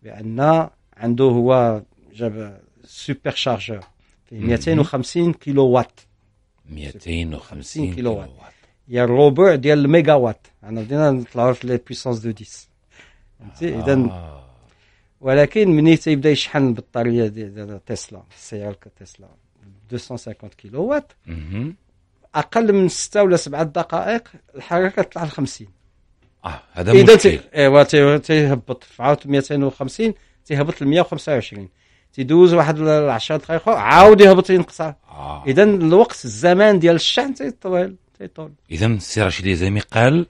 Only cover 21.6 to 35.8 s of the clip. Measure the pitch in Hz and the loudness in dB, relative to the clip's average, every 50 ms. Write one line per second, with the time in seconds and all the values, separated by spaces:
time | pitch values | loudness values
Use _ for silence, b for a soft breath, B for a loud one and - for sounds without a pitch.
21.6 | 123 156 185 _ _ _ _ _ _ _ _ _ _ _ - 156 147 _ - 226 | -10 -10 -12 _ _ _ _ _ _ _ _ _ _ _ -6 -6 -6 _ -4 -2
22.6 | 233 214 202 196 185 175 - - - - - 208 202 190 180 165 - 147 139 143 | 0 0 2 2 0 0 -2 -6 -14 -6 -2 0 2 2 2 0 -2 -6 -6 -6
23.6 | 165 156 147 175 160 - - 165 - 196 220 233 233 - _ - _ _ _ 135 | -6 -6 -6 -8 -8 -6 -6 -6 -4 -4 -6 -6 -8 -12 _ -20 _ _ _ -20
24.6 | - - 175 175 185 185 190 - 180 - - - 170 151 - - 139 127 - - | -12 -6 -2 -2 -2 -2 -2 -4 -6 -6 -6 -10 -10 -10 -8 -8 -8 -8 -8 -14
25.6 | 113 101 _ _ _ _ _ _ _ _ _ _ _ _ _ _ _ 87 80 - | -20 -20 _ _ _ _ _ _ _ _ _ _ _ _ _ _ _ -16 -16 -16
26.6 | _ _ _ 90 87 95 120 127 127 190 226 202 - 196 - 71 - _ - 156 | _ _ _ -8 -2 4 6 8 10 10 8 8 6 2 0 0 -8 _ -2 0
27.6 | 143 135 135 147 139 139 - 151 143 143 147 151 139 - 160 156 151 139 139 123 | 2 4 6 6 4 6 4 4 4 4 2 0 0 0 0 0 2 0 -2 -4
28.6 | - - 127 - - _ _ - 120 135 147 143 - 143 139 139 135 - 151 143 | -6 -12 -14 -14 -14 _ _ -6 -2 -2 -2 -2 -2 -2 -2 -2 -2 -2 -4 -4
29.6 | 139 135 131 _ 139 131 - - 220 220 208 _ _ _ _ _ _ _ 156 139 | -4 -4 -4 _ -12 -12 -6 -4 -4 -4 -4 _ _ _ _ _ _ _ -4 -4
30.6 | 143 156 170 - 147 139 147 175 170 - - 151 - - 151 123 107 - - 101 | -4 -4 -4 -6 -2 0 0 0 0 -2 -4 -12 -6 -4 -4 -4 -6 -8 -14 -18
31.6 | 98 92 _ _ _ _ _ _ _ _ _ - 131 127 156 170 180 180 170 170 | -18 -20 _ _ _ _ _ _ _ _ _ -10 -4 0 4 6 6 6 6 4
32.6 | 151 151 160 151 156 156 151 151 147 143 120 113 - - 156 156 - - 165 165 | 2 0 -2 -4 -2 0 0 0 0 -2 -4 -4 -6 -6 -8 -8 -6 -6 -8 -4
33.6 | - 220 226 147 104 110 143 170 190 214 214 196 202 190 190 185 185 - 185 180 | -2 -2 -2 -2 2 4 6 8 10 10 10 10 10 8 8 6 4 2 0 0
34.6 | 175 - - - 160 156 143 _ _ _ - 147 139 143 151 147 143 139 131 156 | 0 -4 -8 -10 -10 -10 -10 _ _ _ -20 -18 -16 -14 -14 -10 -4 -2 4 4
35.6 | 208 214 202 190 | 4 4 4 2